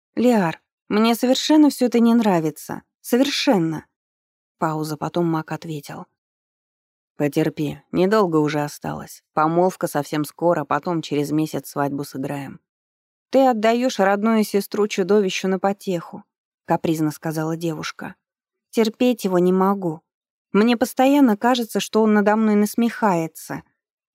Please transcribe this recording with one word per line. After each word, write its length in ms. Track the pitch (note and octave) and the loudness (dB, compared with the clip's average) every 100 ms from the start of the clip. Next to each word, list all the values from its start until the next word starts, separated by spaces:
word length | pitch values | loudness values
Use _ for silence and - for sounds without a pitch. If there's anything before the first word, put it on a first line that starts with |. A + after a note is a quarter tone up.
| _ - | _ 0
«Лиар, 460 | A#3+ A3+ E3+ - _ _ - | 2 4 2 -4 _ _ -4
мне 260 | G#3 A3+ A#3 | 0 2 2
совершенно 540 | B3 C4 - D#4 D4 | 0 0 4 6 6
все 160 | - B3 | 4 0
это 140 | A#3+ | 4
не 140 | A#3 | 4
нравится. 680 | A#3 G#3+ F3 D#3 - - - _ _ | 4 4 2 0 -6 -14 -14 _ _
Совершенно!» 840 | - A#3+ C4+ - - G#3 D#3+ D#3 - _ _ _ _ _ _ - | -2 0 0 0 2 2 2 -4 -10 _ _ _ _ _ _ -6
Пауза, 400 | E3 D#3 D3+ D3+ | -4 -4 -6 -6
потом 300 | D#3+ - E3+ | -4 -2 -2
Мак 240 | D#3+ D#3 | -2 -4
ответил. 540 | D#3 E3+ D3+ - D3+ F#3 _ _ _ _ _ _ _ _ _ _ - | -10 -10 -12 -12 -18 -18 _ _ _ _ _ _ _ _ _ _ -4
«Потерпи, 640 | D3 D#3 D#3 - D3 D3 _ | -2 0 -2 -2 -6 -6 _
недолго 460 | E3+ F#3 A3 F#3+ D#3+ | -2 2 2 2 2
уже 240 | D3+ D3+ | 0 -2
осталось. 640 | D3 - D#3 D3+ D#3 - _ | -6 -8 -10 -10 -14 -20 _
Помолвка 540 | - D#3 E3 F#3 - E3 | -2 0 2 0 -2 -6
совсем 380 | D3 C#3 D#3 D3 | -4 -4 -6 -6
скоро, 400 | - E3 E3 C#3+ | -2 0 0 -2
потом 360 | C#3+ F#3 E3+ | -4 -4 -6
через 300 | - D3 C#3+ | -4 -4 -2
месяц 380 | D3+ D#3 C#3+ - | -2 -4 -6 -8
свадьбу 340 | - C#3+ C#3+ | -4 -4 -4
сыграем». 560 | C#3 C3+ C3+ C#3+ C3+ - _ _ _ _ _ _ - | -10 -10 -8 -8 -10 -16 _ _ _ _ _ _ -2
«Ты 160 | B3+ C4 | 2 2
отдаешь 540 | A3+ A3 A#3+ B3+ - | 2 2 2 0 0
родную 440 | G3 G3+ G#3+ A3 | 0 2 2 0
сестру 440 | G#3 G3+ - G#3+ G#3 | 0 -2 -4 -2 -2
чудовищу 600 | - F3+ G#3+ F#3+ - F#3+ | -2 2 2 2 -2 -2
на 120 | F#3+ | 0
потеху», 640 | G3 G3 - F3 - G3 - _ _ _ - | -2 -4 -4 -6 -6 -18 -20 _ _ _ -4
капризно 460 | E3+ E3+ D#3+ D#3 | -2 0 -2 -2
сказала 440 | - E3 D#3 D#3 E3 | -4 -8 -6 -6 -4
девушка. 600 | E3+ D#3 E3 - - - _ _ _ _ _ | -6 -6 -10 -12 -16 -16 _ _ _ _ _
«Терпеть 520 | - A3 - B3 A#3 | 0 0 2 0 0
его 160 | G3 F3+ | 0 2
не 140 | F3+ | 4
могу. 480 | F#3+ F#3+ G3+ F3 D#3+ _ _ _ _ _ | 4 2 0 -4 -8 _ _ _ _ _
Мне 260 | G3 A3+ A#3+ | 2 2 2
постоянно 600 | B3 - C4 C#4+ C4 G#3 | 0 2 4 6 4 4
кажется, 420 | A#3 B3+ A3+ G3+ | 0 0 -2 -6
что 220 | - A3 | -2 0
он 120 | A3 | 2
надо 220 | G#3 G3+ G#3+ | 2 2 2
мной 200 | A3 G#3 | 2 2
насмехается. 1080 | G#3 - A#3 - A3 E3+ D#3+ - - C#3 - _ _ _ _ | 0 0 -2 0 0 0 -4 -10 -14 -14 -14 _ _ _ _